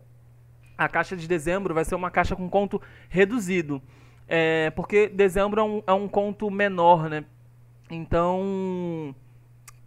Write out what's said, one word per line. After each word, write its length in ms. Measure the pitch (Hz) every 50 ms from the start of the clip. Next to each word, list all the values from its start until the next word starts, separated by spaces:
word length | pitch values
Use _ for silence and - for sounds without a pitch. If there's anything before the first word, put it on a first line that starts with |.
| - - - - - - - - - - - - - - -
A 120 | - 160 147
caixa 260 | - 170 165 - 190
de 100 | 175 160
dezembro 480 | 165 180 165 143 170 180 202 196 180 160
vai 120 | 160 160
ser 100 | - 185
uma 160 | 180 185 175
caixa 240 | - 185 175 - 190
com 140 | 185 180 175
conto 320 | - 196 202 190 208 190 - - - - -
reduzido, 720 | - - 180 196 196 247 247 190 175 190 180 160 143 143 135 - - - - - - - - -
é, 440 | - 165 165 160 160 160 160 160 156
porque 360 | 156 - 170 - 208 202 214
dezembro 540 | - 190 190 202 190 165 202 196 208 208 214
é 20 | 220
um, 200 | 214 208 214 -
é 60 | - 190
um 160 | 196 202 196
conto 420 | - 208 202 208 202 - 214 208
menor, 580 | 190 196 202 202 190 180 170 170 180 165 156 160
né? 140 | 151 151 151 - - - - - - - - - - - - -
Então, 1300 | 165 165 160 - 175 170 170 180 185 185 196 196 196 190 190 185 185 180 175 175 165 160 156 139 135 - - - - - - - - - - - - - -